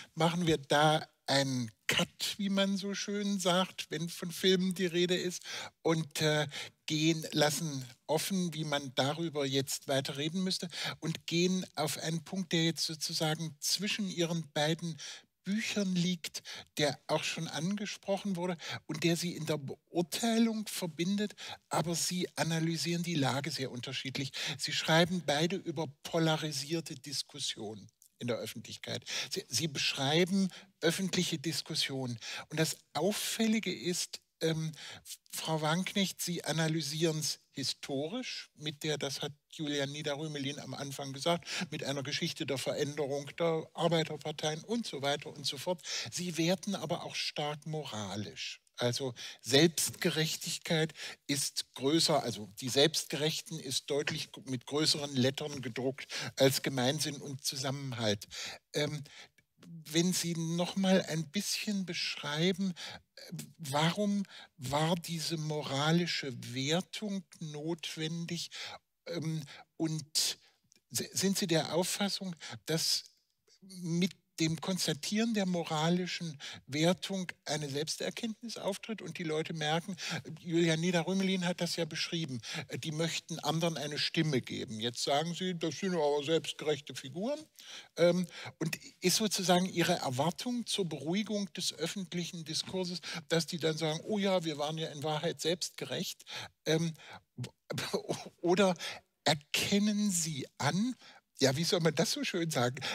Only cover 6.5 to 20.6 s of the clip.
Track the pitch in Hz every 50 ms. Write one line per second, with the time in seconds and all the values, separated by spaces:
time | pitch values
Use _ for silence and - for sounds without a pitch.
6.5 | - - - - - _ _ - 156 151 156 165 165 160 - - - 151 147 151
7.5 | 151 - 165 151 139 135 127 123 - _ _ - 151 156 - - 196 185 180 170
8.5 | 151 156 156 151 143 143 143 131 - 143 131 143 151 160 170 160 139 147 139 135
9.5 | 139 135 131 - - - - 151 139 135 139 - 143 139 151 160 165 190 185 190
10.5 | 185 - 202 170 - - - 156 143 - - 160 160 - - - 165 170 180 185
11.5 | 185 185 175 - - - 156 147 - - - 160 165 165 151 - 190 196 180 -
12.5 | 175 165 160 165 156 - - - 160 151 - - 165 - 165 156 156 160 165 156
13.5 | - - - - - - 202 208 - 226 202 185 151 165 165 160 175 170 156 -
14.5 | - 151 147 156 165 160 170 165 151 - - - - - - _ _ _ - 185
15.5 | 202 220 - - - 214 202 185 185 175 170 185 180 - - - - - - -
16.5 | - - - _ - - 147 143 - - _ - 147 151 - - - - 165 -
17.5 | - 143 160 190 208 208 208 - - - - - 196 190 - 202 185 170 180 180
18.5 | 175 160 - - 131 117 - - 151 - 170 170 175 160 170 175 185 - 156 160
19.5 | 151 147 135 127 - - _ _ - 165 175 - - - 233 233 226 226 233 226
20.5 | 214 220